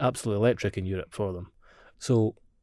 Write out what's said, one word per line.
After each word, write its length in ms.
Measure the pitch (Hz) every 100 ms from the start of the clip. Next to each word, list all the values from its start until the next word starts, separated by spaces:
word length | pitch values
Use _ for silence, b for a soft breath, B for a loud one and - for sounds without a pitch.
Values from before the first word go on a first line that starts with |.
absolutely 400 | 127 - 117 101
electric 320 | 117 117 104 101
in 80 |
Europe 240 | 92 95 -
for 200 | - 101
them. 200 | 87 87 _ b b b b
So 360 | - 120 107 - _ _